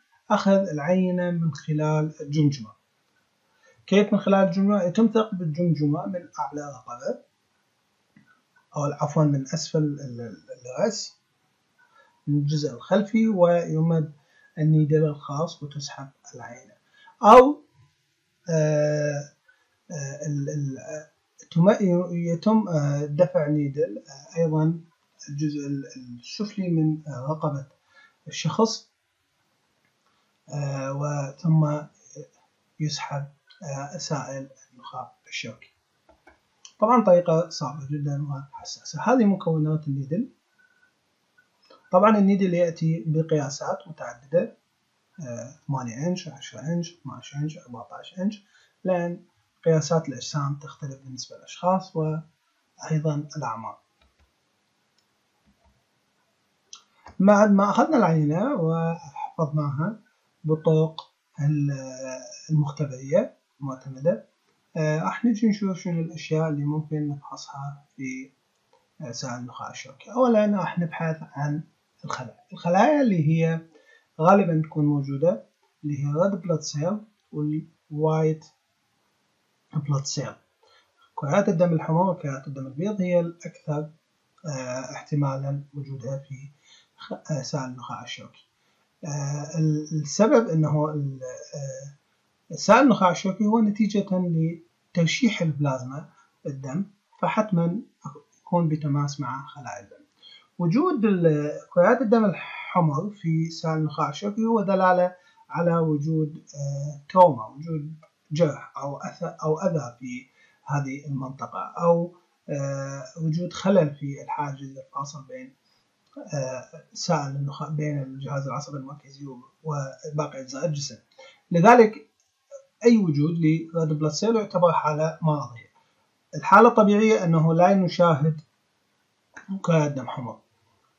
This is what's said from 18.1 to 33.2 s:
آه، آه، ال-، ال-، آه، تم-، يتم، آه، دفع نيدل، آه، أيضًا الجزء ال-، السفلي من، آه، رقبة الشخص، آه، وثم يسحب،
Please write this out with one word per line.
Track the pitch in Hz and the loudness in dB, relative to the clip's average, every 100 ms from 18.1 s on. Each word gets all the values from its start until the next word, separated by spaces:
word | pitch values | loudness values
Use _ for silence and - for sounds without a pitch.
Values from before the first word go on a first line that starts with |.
| _ _ _ - | _ _ _ -2
آه، | 160 151 151 151 151 147 143 - _ _ _ _ _ - | 0 2 2 0 0 -2 -4 -10 _ _ _ _ _ -16
آه، | 165 139 139 156 | -12 -10 -8 -6
ال-، | 147 139 | -4 -4
ال-، | 151 139 131 | -6 -6 -8
آه، | - 151 - _ _ _ - | -12 -14 -14 _ _ _ -4
تم-، | 165 180 226 196 175 180 | 4 4 6 4 2 0
يتم، | 175 170 165 208 220 196 | -4 -2 0 2 2 2
آه، | 160 143 143 | 0 0 0
دفع | 147 147 180 175 147 | -2 2 2 2 0
نيدل، | 151 139 135 165 208 - | 0 0 -2 -4 -4 -16
آه، | - - 165 | -20 -10 -2
أيضًا | 165 156 156 170 - _ _ _ - | 0 2 2 0 -8 _ _ _ -12
الجزء | 147 151 147 139 | -4 -4 -4 -6
ال-، | 139 131 131 123 120 | -6 -8 -16 -16 -18
السفلي | - - 208 - 185 | -16 -10 -8 -6 -2
من، | 165 156 156 151 | 0 0 -2 -6
آه، | 127 135 | -10 -6
رقبة | 156 156 139 - _ _ _ - _ - | -4 -4 -4 -8 _ _ _ -20 _ -16
الشخص، | - 160 156 220 - - _ _ _ _ _ _ _ _ _ _ _ _ _ _ _ - | -8 -4 0 0 0 -12 _ _ _ _ _ _ _ _ _ _ _ _ _ _ _ -12
آه، | 151 139 135 135 | -8 -6 -6 -6
وثم | 139 147 143 139 - 170 160 151 147 147 _ _ - - _ _ _ _ - | -6 -4 -4 -6 -4 2 4 4 0 -8 _ _ -20 -20 _ _ _ _ -8
يسحب، | 151 - - 143 | -6 -6 -8 -8